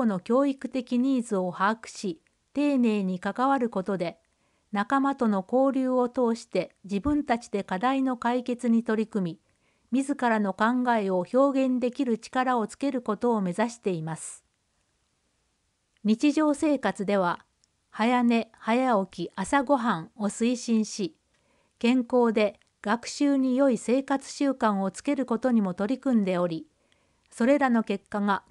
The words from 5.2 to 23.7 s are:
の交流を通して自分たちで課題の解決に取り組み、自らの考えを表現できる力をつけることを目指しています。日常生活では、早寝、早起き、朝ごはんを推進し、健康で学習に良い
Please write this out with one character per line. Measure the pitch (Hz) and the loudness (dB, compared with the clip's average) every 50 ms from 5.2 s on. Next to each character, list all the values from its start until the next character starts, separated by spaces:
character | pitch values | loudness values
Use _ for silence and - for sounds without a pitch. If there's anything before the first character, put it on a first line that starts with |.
| 240 220 | 0 0
の | 208 190 180 - | 0 0 -2 0
交 | 240 254 269 277 | 0 2 2 2
流 | 240 269 262 254 | 2 0 0 0
を | 254 254 247 240 | 0 0 0 0
通 | 240 262 247 226 226 | 0 0 0 0 0
し | 226 - - | -2 -6 -4
て | - 185 165 - - _ - | -4 -4 -4 -4 -10 _ -10
自 | 180 202 196 | -4 -4 -2
分 | - 190 - - 285 | 0 0 0 0 0
た | - 233 233 | 0 -2 -2
ち | - - | -2 -4
で | - 202 190 | -6 -6 -4
課 | - 190 185 | -4 -4 -2
題 | 240 254 269 269 | 0 0 0 2
の | 262 262 254 240 | 0 -2 -2 -2
解 | - 233 247 254 240 | -2 -2 -2 -2 -2
決 | 254 240 240 - 240 | -4 -6 -2 0 2
に | 226 226 233 | 2 2 2
取 | - 220 214 220 | 0 -2 -2 -2
り | 220 | -2
組 | - 208 185 170 160 - _ _ _ _ _ _ _ _ _ _ | -2 -2 -2 -2 -6 -10 _ _ _ _ _ _ _ _ _ _
み、 | 226 262 269 | -2 -2 0
自 | 277 285 - | -2 -2 -2
ら | 254 240 220 214 | 0 0 2 2
の | 208 196 190 | 0 -2 0
考 | - 214 226 247 254 247 247 233 | 0 0 2 2 0 0 2 0
え | 226 196 190 | 0 0 0
を | 185 180 175 - | 0 0 -2 0
表 | - 254 277 285 262 269 262 262 | 2 4 4 4 4 2 2 2
現 | 254 247 | 0 0
で | 240 247 | -2 -2
き | 240 - 277 | -2 -2 -2
る | 247 226 226 | -2 -2 -4
力 | - - - 254 254 262 247 233 | -4 -4 -4 -2 0 0 0 0
を | 208 208 | -2 -4
つ | - - | -6 -4
け | 269 277 | -4 -2
る | 262 247 | -2 -2
こ | 240 - 208 | -4 -4 -4
と | - - 240 233 | -2 0 0 0
を | 214 | 0
目 | 190 180 | 0 -2
指 | 170 - 214 233 | -2 -2 -2 -2
し | 233 - | -4 -6
て | - 202 | -4 -4
い | 180 160 | -4 -2
ま | 156 165 160 | -4 -6 -8
す。 | - - - - - _ _ _ _ _ _ _ _ _ _ _ _ _ _ _ _ _ _ _ _ _ _ _ _ _ _ _ _ _ _ _ _ - | -10 -12 -16 -18 -20 _ _ _ _ _ _ _ _ _ _ _ _ _ _ _ _ _ _ _ _ _ _ _ _ _ _ _ _ _ _ _ _ 0
日 | 208 220 233 - 294 285 | 0 0 2 2 2 2
常 | 311 311 302 285 | 2 2 2 2
生 | - 330 302 285 262 | 2 2 0 0 0
活 | - 202 185 - 202 | 0 -4 -4 -2 -2
で | 185 202 | 0 0
は、 | 196 185 175 165 - - _ _ _ _ _ _ _ _ _ | 0 0 0 -2 -6 -10 _ _ _ _ _ _ _ _ _
早 | - - 220 240 247 247 240 | -4 -2 0 2 2 2 2
寝、 | 240 233 226 220 - - _ | 2 2 2 0 -4 -10 _
早 | - 220 226 254 262 262 233 196 196 | -4 0 0 2 2 2 2 0 0
起 | - - - 170 - | -2 -6 -8 -10 -8
き、 | - | -6
朝 | - 190 - 285 277 277 | -8 -4 0 0 0 2
ご | 277 285 254 | 2 0 0
は | 226 233 190 165 | 2 -2 -2 -2
ん | 160 - _ - | -6 -10 _ -6
を | 202 | -6
推 | 202 - - 226 240 254 | -6 -2 -2 0 0 0
進 | 233 - - 226 220 214 | -2 -2 0 0 0 0
し、 | - - - 196 160 - _ _ _ _ _ _ _ _ _ _ _ _ _ | -2 -4 -6 -8 -8 -8 _ _ _ _ _ _ _ _ _ _ _ _ _
健 | - 233 254 262 233 240 | 0 2 2 2 0 2
康 | 254 247 240 233 220 | 2 4 4 4 4
で | 240 214 202 - - _ _ _ _ | 2 2 0 -2 -6 _ _ _ _
学 | - 202 196 233 - - | -2 -2 -2 -2 -2 -8
習 | - - 285 285 277 269 | -4 0 0 2 2 2
に | 262 262 247 | 2 0 2
良 | 262 277 | 2 4
い | 277 | 2